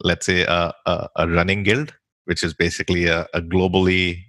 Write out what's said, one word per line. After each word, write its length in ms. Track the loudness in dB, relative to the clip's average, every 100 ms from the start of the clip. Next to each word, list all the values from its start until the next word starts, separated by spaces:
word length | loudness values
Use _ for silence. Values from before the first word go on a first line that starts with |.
let's 240 | -2 -2 0
say, 180 | 0
a, 300 | 2 0 0 -4 -4
a, 240 | -4 -4 -2
a 100 | 0
running 360 | 2 2 0
guild, 300 | 0 0 -2 -12 _ _ -6
which 180 | -4
is 100 | -4
basically 520 | -2 -2 -2 -2 0 0
a, 220 | 0 -2
a 80 | -6
globally 840 | -2 0 2 2 2 2 0 -4